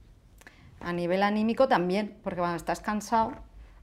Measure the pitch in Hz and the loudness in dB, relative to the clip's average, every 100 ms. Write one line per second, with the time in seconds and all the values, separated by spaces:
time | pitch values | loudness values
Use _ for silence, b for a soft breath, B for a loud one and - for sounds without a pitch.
0 | - - - - B B B B 170 175 | -20 -20 -20 -20 B B B B -6 -4
1 | 175 185 202 214 220 226 262 190 180 190 | 0 2 2 2 0 4 4 4 2 0
2 | 214 - 196 180 175 170 - 175 - 214 | -2 -6 -8 -2 -2 -2 -4 -4 -2 -4
3 | 208 226 226 285 - b b b | 0 0 0 -4 -18 b b b